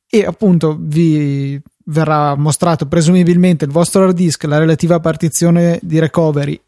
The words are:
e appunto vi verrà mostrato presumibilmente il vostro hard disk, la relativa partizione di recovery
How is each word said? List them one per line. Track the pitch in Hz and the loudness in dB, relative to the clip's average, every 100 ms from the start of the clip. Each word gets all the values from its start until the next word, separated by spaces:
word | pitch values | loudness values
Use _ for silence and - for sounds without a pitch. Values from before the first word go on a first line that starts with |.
| _ | _
e | 220 185 | -2 -2
appunto | 175 208 170 156 151 | -2 0 2 0 -4
vi | 160 151 165 151 147 139 139 139 - _ - | -4 0 2 2 -2 -4 -6 -8 -14 _ -6
verrà | 151 156 151 147 | -2 0 0 0
mostrato | 143 151 - 175 156 139 | 0 -2 0 0 0 0
presumibilmente | 170 156 180 170 180 180 160 | 0 2 4 4 2 2 0
il | 143 | -2
vostro | 156 175 190 | -2 0 2
hard | 190 | 2
disk, | 180 175 - | 2 -2 -2
la | 156 147 | -2 0
relativa | 160 156 165 170 | 2 0 0 0
partizione | 160 156 165 - 170 170 170 170 | -2 -2 -4 0 2 2 2 -2
di | 170 156 | -2 -2
recovery | 160 - 160 147 143 - | 0 0 0 0 -4 -8